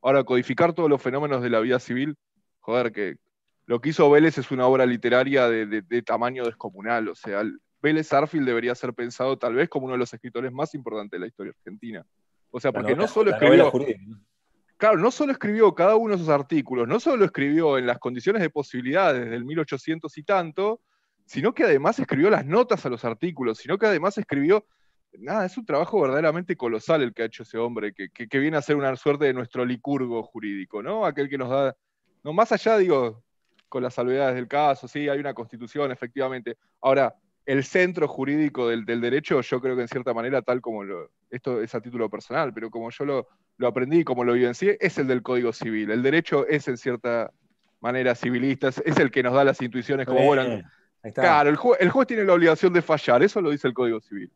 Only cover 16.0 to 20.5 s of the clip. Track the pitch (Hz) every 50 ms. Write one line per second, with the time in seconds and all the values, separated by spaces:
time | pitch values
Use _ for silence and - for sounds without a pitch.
16 | 233 220 208 185 170 156 151 143 139 _ 170 156 131 - 127 123 117 117 151 233
17 | - 330 285 240 202 170 - - 139 143 147 160 170 156 139 135 127 123 120 120
18 | - 127 123 123 117 180 208 226 185 156 _ 151 139 - - 131 123 127 139 180
19 | 196 175 143 123 120 117 113 120 120 127 151 165 156 - - 135 - - 160 165
20 | 160 156 - - 147 - 202 190 175 165